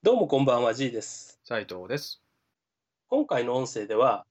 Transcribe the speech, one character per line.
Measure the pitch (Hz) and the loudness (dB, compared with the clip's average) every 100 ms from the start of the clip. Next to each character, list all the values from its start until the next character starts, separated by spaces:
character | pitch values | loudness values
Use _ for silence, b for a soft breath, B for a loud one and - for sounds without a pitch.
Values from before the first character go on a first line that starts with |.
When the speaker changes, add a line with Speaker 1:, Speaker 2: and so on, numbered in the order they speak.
Speaker 1:
ど | 202 | 4
う | 240 | 4
も | 165 | 4
こ | 135 | 2
ん | |
ば | 135 120 | 4 4
ん | |
は、 | 120 | 2
G | 113 135 | 0 -2
で | 117 | -4
す。 | - - - - | -10 -14 -20 -20
Speaker 2:
斉 | _ 117 | _ -8
藤 | 98 92 90 | -8 -12 -8
で | 135 | -8
す。 | - - _ _ _ _ _ _ _ _ _ | -8 -16 _ _ _ _ _ _ _ _ _
Speaker 1:
今 | 269 294 | -2 0
回 | 139 | -2
の | 120 | 0
音 | 127 127 | -2 -2
声 | - 104 | -6 -2
で | |
は | 110 127 101 - | 2 2 2 -6